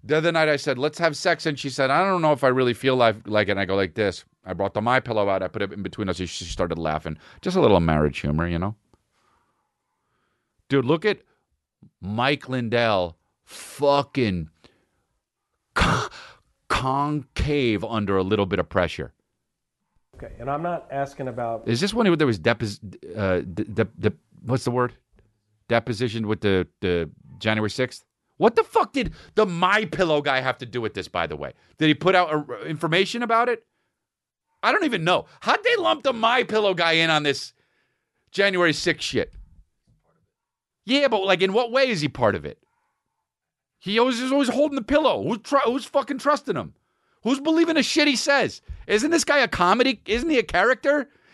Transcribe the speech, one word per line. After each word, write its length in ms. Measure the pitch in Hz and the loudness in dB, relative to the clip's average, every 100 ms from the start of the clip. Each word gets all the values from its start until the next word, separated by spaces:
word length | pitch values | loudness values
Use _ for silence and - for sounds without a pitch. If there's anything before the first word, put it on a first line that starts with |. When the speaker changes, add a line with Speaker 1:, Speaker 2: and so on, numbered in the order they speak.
Speaker 1:
The 140 | 104 156 | 0 0
other 160 | 165 | 2
night 160 | 165 156 | 2 2
I 80 | 143 | 0
said, 220 | 151 123 | -2 -2
"Let's 200 | 151 156 | -4 0
have 180 | 170 143 | -2 0
sex." 300 | 185 165 165 | -2 0 -2
And 100 | 139 | -4
she 140 | 139 | -8
said, 200 | 123 135 | -2 2
"I 120 | 147 | 2
don't 200 | 190 185 | 2 2
know 100 | 156 | 2
if 100 | 139 | 2
I 60 | 135 | 2
really 260 | 127 127 | 4 2
feel 220 | 120 135 131 | 2 0 4
like, 200 | 117 110 - | 4 2 -2
like 220 | 104 98 | 0 0
it." 40 | |
And 80 | 98 | 0
I 60 | 92 | 0
go 100 | 98 | 0
like 180 | 95 | 0
this. 300 | 107 104 - - _ 92 | 0 -2 -2 -18 _ -12
I 40 | |
brought 220 | 90 98 | -6 -4
the 60 | 107 | -2
My 200 | 113 127 | 0 0
Pillow 280 | 123 110 101 | 0 -2 0
out. 140 | 95 | 0
I 60 | 92 | -2
put 120 | 107 | -4
it 120 | 98 | -6
in 100 | 98 | -6
between 260 | 92 - 98 | -10 -6 -6
us. 120 | 87 | -4
And 80 | 87 | -6
she 160 | - | -8
started 340 | 85 - 87 82 | -10 -4 -4 -2
laughing. 400 | 80 78 80 78 - - | -2 -4 -6 -10 -14 -10
Just 140 | 190 185 | -2 4
a 40 | |
little 200 | 123 95 | 6 6
marriage 400 | 82 78 76 - | 4 4 2 0
humor, 260 | 73 76 85 | -2 -2 -2
you 140 | 85 | -2
know? 160 | 95 107 _ _ _ _ _ _ _ _ _ _ _ _ _ _ _ _ _ _ _ | -4 -8 _ _ _ _ _ _ _ _ _ _ _ _ _ _ _ _ _ _ _
Dude, 160 | 139 | 0
look 200 | 123 160 | 2 0
at 140 | 208 196 _ _ _ _ _ _ - _ | 0 -4 _ _ _ _ _ _ -20 _
Mike 480 | 90 110 131 147 - | -6 0 0 0 -4
Lindell 680 | 127 117 117 117 101 87 - _ _ | -6 0 0 2 2 0 -6 _ _
fucking 1040 | _ - - - 143 143 135 - 113 90 78 _ - _ _ _ _ _ _ _ _ _ _ | _ -20 -20 -2 2 2 0 -2 -2 -2 -8 _ -20 _ _ _ _ _ _ _ _ _ _
con-, 360 | - - - - - - - _ _ _ | 0 2 0 -4 -14 -20 -20 _ _ _
concave 1120 | - 131 135 147 151 127 - 147 147 120 104 | -2 0 0 0 -4 -6 -4 -2 2 2 0
under 340 | 104 110 101 95 | -2 -4 0 0
a 60 | |
little 240 | 92 107 98 | 2 0 0
bit 140 | 92 | -2
of 80 | 85 | 0
pressure. 440 | 98 87 - 65 _ _ _ _ _ _ _ _ _ _ | 0 0 -4 -12 _ _ _ _ _ _ _ _ _ _
Speaker 2:
Okay, 180 | - 107 - | -20 -18 -12
and 100 | 123 | -6
I'm 140 | 143 | -6
not 240 | 175 170 - | -4 -6 -8
asking 340 | 139 139 - 131 | -8 -8 -8 -10
about 400 | 120 117 113 - | -6 -6 -6 -4
Speaker 1:
Is 140 | 120 | -2
this 120 | 196 | -2
when 240 | 220 214 170 | 2 2 4
there 100 | 147 | 2
was 100 | 101 | 2
depos-, 400 | 95 117 110 101 98 - 73 92 | 0 0 -4 -8 -16 -16 -12 -4
uh, 240 | 95 90 | 0 0
de-, 240 | 71 85 | -2 -8
de-, 240 | 104 101 113 - | -6 -2 -2 0
de-, 180 | 107 - _ - | -4 -4 _ -16
what's 180 | 117 127 | -4 -2
the 80 | - | -2
word? 240 | 123 123 - _ _ _ _ _ _ - | 0 -2 -4 _ _ _ _ _ _ 0
Deposition 600 | 117 120 107 123 113 104 | 0 0 -4 -4 -2 -4
with 140 | 107 | 0
the, 260 | 104 95 85 _ | 2 2 0 _
the 300 | 95 87 80 - - 95 | -2 -2 -2 -10 -20 -6
January 300 | 110 110 107 | -2 0 -2
sixth? 340 | - 127 - _ _ _ _ | -4 -6 -6 _ _ _ _
What 180 | 208 | 2
the 80 | 233 | 2
fuck 300 | 427 453 - | 0 0 0
did 200 | 277 190 - - | -2 -4 -8 -6
the 100 | - | 0
My 420 | 175 170 185 208 214 | 0 0 2 2 0
Pillow 360 | - 175 147 | -2 2 2
guy 160 | 147 131 | 2 0
have 180 | 131 123 | -2 -6
to 80 | 120 | -6
do 140 | 123 | -6
with 140 | 110 | -4
this, 140 | 98 85 | -6 -6
by 180 | 87 80 | -4 -4
the 100 | 76 | -6
way? 160 | 69 - _ _ | -10 -14 _ _
Did 100 | 156 | 2
he 60 | |
put 200 | 151 175 | 4 4
out, 180 | 185 170 | 4 2
uh, 320 | 151 143 110 | -2 -4 -12
information 600 | 147 156 165 170 196 233 | -10 -6 0 0 0 -2
about 240 | 233 226 247 | 0 0 0
it? 180 | 226 _ _ _ _ _ _ _ _ _ _ | -2 _ _ _ _ _ _ _ _ _ _
I 100 | 214 | 0
don't 120 | 320 | 0
even 200 | 320 214 | 0 0
know. 220 | 165 160 - - | 0 0 -2 -6
How'd 220 | 220 330 | 0 0
they 140 | 480 466 | 2 0
lump 260 | 330 320 | 0 0
the 100 | 269 | -2
My 300 | 233 226 254 | 0 2 2
Pillow 320 | 240 214 208 | 2 0 0
guy 180 | 175 165 | 2 2
in 160 | 165 165 | 2 4
on 140 | 156 | 2
this 300 | 147 131 - _ _ _ _ _ _ _ _ | 2 -2 -6 _ _ _ _ _ _ _ _
January 400 | - 202 185 175 | 0 0 4 2
sixth 340 | 147 175 - - | 2 -2 -4 -4
shit? 260 | 120 - - - - _ _ _ _ _ _ _ _ _ _ _ _ | -4 -4 -10 -20 -20 _ _ _ _ _ _ _ _ _ _ _ _
Yeah, 220 | - 269 277 | 0 2 2
but, 160 | 220 | 2
like, 160 | 190 185 | 2 2
in 120 | 190 | 2
what 180 | 208 233 | 2 0
way 180 | 254 262 | 0 0
is 120 | 190 | 0
he 80 | 147 | -4
part 260 | - 113 | 0 0
of 100 | 95 | 0
it? 140 | 71 - _ _ _ _ _ _ _ _ _ _ _ _ | -8 -14 _ _ _ _ _ _ _ _ _ _ _ _
He 200 | 185 214 | -4 0
always 200 | 247 233 | 2 0
is 120 | 254 | 0
always 160 | 277 254 | 0 0
holding 260 | 247 302 | 0 0
the 80 | 277 | -2
pillow. 400 | 208 294 277 135 | 0 2 2 0
Who's 160 | 98 220 | -2 -6
tr-, 200 | - 277 | -2 0
who's 260 | 262 254 | 0 -2
fucking 340 | - 277 269 277 | -2 -4 -2 -4
trusting 380 | 277 285 - 160 | 0 0 -2 -6
him? 180 | 80 _ _ _ _ _ | -6 _ _ _ _ _
Who's 160 | 220 277 | -2 0
believing 380 | 294 320 330 320 | 2 2 2 2
the 60 | |
shit 260 | - 311 294 | 2 2 2
he 80 | 254 | 2
says? 440 | - 277 160 - - - - | 0 0 0 -6 -16 -16 -2
Isn't 240 | 208 294 | 0 2
this 120 | 330 | 0
guy 140 | - 285 | 2 2
a 80 | 233 | 2
comedy? 540 | - 175 220 262 233 - | 2 2 4 2 0 -4
Isn't 240 | 226 330 | -2 0
he 80 | 277 | 0
a 40 | |
character? 680 | - 175 220 254 294 294 247 _ _ | 0 2 2 2 2 0 -2 _ _